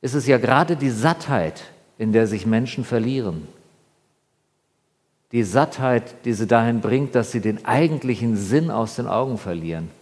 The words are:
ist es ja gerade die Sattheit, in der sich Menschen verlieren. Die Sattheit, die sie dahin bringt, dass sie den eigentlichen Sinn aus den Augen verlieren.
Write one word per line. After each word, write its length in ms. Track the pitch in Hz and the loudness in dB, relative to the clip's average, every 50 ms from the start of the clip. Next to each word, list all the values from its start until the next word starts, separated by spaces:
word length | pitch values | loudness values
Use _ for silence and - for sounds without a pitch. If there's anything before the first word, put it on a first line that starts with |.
ist 140 | - 131 127 | -6 -2 -2
es 100 | 147 117 | 0 2
ja 140 | 131 135 120 | 4 4 4
gerade 360 | 117 120 131 139 170 165 170 | 4 4 4 4 4 2 0
die 140 | 143 143 135 | -2 -2 -2
Sattheit, 760 | 117 107 123 160 165 - - - 139 107 82 78 - - - - - _ _ _ _ - | 0 0 2 0 0 0 -2 -2 -2 0 0 -2 -6 -10 -16 -20 -20 _ _ _ _ -6
in 140 | 110 110 107 | -2 2 4
der 120 | 113 110 | 4 4
sich 220 | 104 110 101 95 | 2 0 -2 0
Menschen 360 | 113 110 113 127 123 - - 117 | 0 2 2 0 -2 -4 -8 -6
verlieren. 640 | - 127 113 110 123 135 135 117 95 82 78 73 71 - - _ _ _ _ _ _ _ _ _ _ _ _ _ _ _ _ _ _ _ _ _ _ _ _ _ _ _ _ _ _ _ _ _ _ - | -2 -2 -2 -2 -2 -2 -4 -4 -4 -6 -8 -10 -14 -20 -20 _ _ _ _ _ _ _ _ _ _ _ _ _ _ _ _ _ _ _ _ _ _ _ _ _ _ _ _ _ _ _ _ _ _ 0
Die 100 | 120 110 | 0 0
Sattheit, 840 | 92 92 131 151 151 - - 131 127 123 117 117 - - - - | 2 2 2 2 2 0 -2 0 2 2 0 0 -4 -12 -8 -4
die 80 | 120 113 | -2 -2
sie 140 | 98 113 | 0 2
dahin 340 | 101 117 117 113 117 120 113 | 4 4 4 4 4 0 0
bringt, 320 | 107 104 120 135 143 135 - | 0 0 0 0 0 0 0
dass 180 | 123 113 - | 0 0 0
sie 80 | - 117 | -2 -2
den 240 | 98 107 107 - - | -2 -2 -2 -2 -2
eigentlichen 720 | - 113 139 165 160 156 135 - 127 120 95 117 117 110 | 0 2 2 2 2 0 -2 -2 -2 -2 -2 0 0 0
Sinn 360 | 101 101 95 120 151 165 165 | -2 0 2 2 2 2 2
aus 240 | 104 110 113 110 - | 0 -2 -2 -4 -4
den 100 | - 120 | -6 -4
Augen 320 | 104 92 113 131 135 123 | -2 -2 -2 -2 -2 -4
verlieren. 540 | 107 - 95 87 85 80 82 82 82 82 80 - - | -6 -6 -6 -6 -6 -6 -6 -6 -6 -8 -10 -12 -18